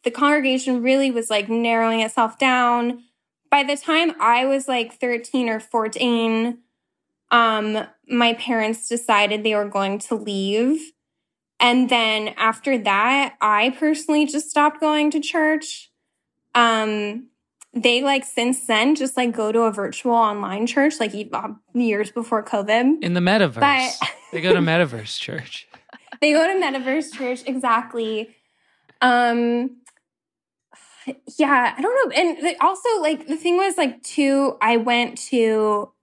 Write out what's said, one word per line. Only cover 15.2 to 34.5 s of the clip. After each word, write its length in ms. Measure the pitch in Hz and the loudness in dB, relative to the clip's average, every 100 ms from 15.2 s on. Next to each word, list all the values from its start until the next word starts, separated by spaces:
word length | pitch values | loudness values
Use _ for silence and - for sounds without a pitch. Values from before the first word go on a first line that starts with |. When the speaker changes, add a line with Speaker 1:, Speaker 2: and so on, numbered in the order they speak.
Speaker 1:
church. 720 | 294 339 311 311 - - - _ _ _ _ _ _ 240 | -2 0 2 0 -4 -16 -18 _ _ _ _ _ _ 2
Um, 720 | 233 220 214 214 208 226 262 _ _ _ - | 4 2 0 -2 -4 -8 -14 _ _ _ -10
they, 300 | 247 240 240 | -2 0 2
like, 220 | 277 269 | 0 -2
since 420 | 269 - 240 254 - | -2 -2 -2 -2 -2
then 300 | 214 247 302 | 0 2 0
just, 200 | 269 - | -2 -2
like, 140 | 247 | -2
go 220 | 226 214 | -2 -2
to 80 | 226 | 0
a 100 | 226 | 0
virtual 440 | 202 196 - 247 | -2 -6 -4 0
online 520 | 233 220 208 196 196 233 | 2 2 0 -6 -4 -2
church, 280 | 277 285 294 | 0 0 0
like, 160 | 214 | -6
e-, 160 | 202 208 | -6 -8
uh, 180 | - 202 214 _ | -8 -8 -14 _
years 380 | 240 233 208 202 | -2 0 0 -4
before 320 | - 226 220 | -6 -4 -4
covid. 580 | 214 214 202 220 254 311 | -2 -4 0 2 2 2
Speaker 2:
In 100 | 180 | 0
the 60 | 175 | 0
metaverse. 400 | 180 214 170 113 277 269 254 - | 2 4 2 2 2 2 -2 -4
Speaker 1:
But 80 | - - - | -8 -10 -12
Speaker 2:
They 80 | - | -4
go 100 | 180 | 2
to 80 | 180 | 2
metaverse 600 | 165 165 160 117 104 - | 4 2 2 -2 -10 -10
church. 460 | - - 120 - - | -10 -10 -12 -18 -18
Speaker 1:
<laughs> 40 | - _ - _ - | -20 _ -20 _ 0
They 120 | 302 | 2
go 120 | 302 330 | 4 2
to 60 | 381 | 0
metaverse 540 | 320 269 254 294 302 | -2 -2 -2 -2 -4
church, 300 | - 247 254 - | -6 -6 -6 -6
exactly. 880 | 262 254 226 240 233 220 214 220 _ _ _ _ _ _ _ | -4 0 0 0 -6 -4 -6 -8 _ _ _ _ _ _ _
Um, 760 | 254 240 240 233 233 240 254 247 _ _ _ _ _ _ _ _ _ - _ - - 262 - - | 2 4 2 2 0 0 -2 -8 _ _ _ _ _ _ _ _ _ -20 _ -16 -14 -14 -16 -2
yeah, 380 | 285 277 240 - | 2 2 2 -2
I 40 | |
don't 140 | 349 523 415 | -2 0 0
know. 40 | |
And 240 | - 349 320 | 2 0 0
the, 120 | 320 339 | -4 0
also, 240 | 330 370 480 440 | 0 0 -2 0
like, 260 | 311 311 311 | -2 -4 -6
the 100 | 320 | -6
thing 200 | 349 349 | -2 0
was, 220 | 392 370 | 0 0
like, 240 | 277 - | -2 -4
too, 560 | - - 277 277 277 | -8 0 2 2 0